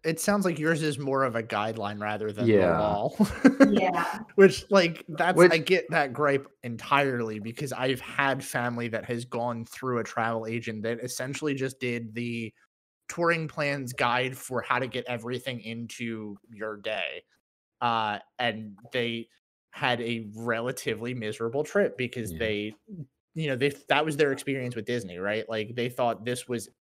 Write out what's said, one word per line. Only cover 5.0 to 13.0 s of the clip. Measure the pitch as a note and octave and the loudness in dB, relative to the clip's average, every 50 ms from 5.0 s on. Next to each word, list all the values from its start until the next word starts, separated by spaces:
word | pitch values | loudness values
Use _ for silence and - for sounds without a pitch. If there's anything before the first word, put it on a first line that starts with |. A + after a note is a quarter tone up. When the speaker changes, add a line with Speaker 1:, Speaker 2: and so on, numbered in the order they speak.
| - - | -12 -12
Speaker 1:
that's, | D#3 D3 E3+ F3 F3+ | -2 0 2 4 8
Speaker 2:
Which | E3 E3+ F3+ | 8 8 8
Speaker 1:
I | E3 | 8
get | E3 D#3 - F#3 F3 - - | 4 4 2 2 2 2 0
that | E3+ E3 C#3+ C3+ A#2+ | 0 0 0 0 0
gripe | C#3 D3 C#3+ C#3 C#3 C#3 - _ _ - | 0 2 2 2 2 0 -6 _ _ -10
entirely | A#2+ A#2 A2+ - - D3 C#3 C#3+ C#3 B2+ A#2+ A#2 A2 A2 G#2+ | -10 -8 -8 -2 2 4 4 4 4 0 -2 -2 -4 -4 -6
because | G2+ A2+ B2 - D3+ C3 A#2+ | -8 -8 -8 -8 -8 -8 -4
I've | A2+ C3 C3+ C3 B2 | -2 -2 -2 -2 -2
had | - - - - C#3 C#3 C3+ C3 B2+ | -6 -6 -2 0 2 2 0 -2 -4
family | - - C3 A#2+ B2 A#2+ A#2 A#2+ | -6 -4 -2 -2 -2 -2 -4 -4
that | A#2 A2 A2 - | -4 -4 -6 -4
has | - B2 A#2 A#2+ | -4 -6 -6 -6
gone | B2 - A#2 A#2 B2 A#2 A2+ A2+ | -6 -6 -4 -4 -2 -4 -6 -8
through | - - - - C3 B2 A#2 | -12 -12 -8 -4 -2 -2 -2
a | A2 | -2
travel | - - A#2+ A2+ A2+ A#2 A2+ A2+ | -2 -2 -2 0 0 -2 -4 -4
agent | A2+ A2+ A#2+ A2 A#2 A2 G#2+ G#2 | -4 -6 -6 -6 -6 -8 -6 -4
that | A2 A#2+ A#2 B2 | -4 -4 -4 -6
essentially | B2 - - B2+ C3 C#3 - D3+ D3+ C#3 | -8 -8 -8 -6 -6 -6 -4 -4 -4 -2
just | C3+ C3 C3+ C3 _ | -2 -4 -6 -4 _
did | C3 B2 A#2+ A#2+ A#2 A2 G#2+ | -4 -4 -4 -4 -6 -8 -8
the | A#2+ A#2+ A#2+ A#2 A#2 A2+ G#2+ _ _ _ _ _ _ _ _ _ _ | -6 -6 -6 -6 -6 -8 -10 _ _ _ _ _ _ _ _ _ _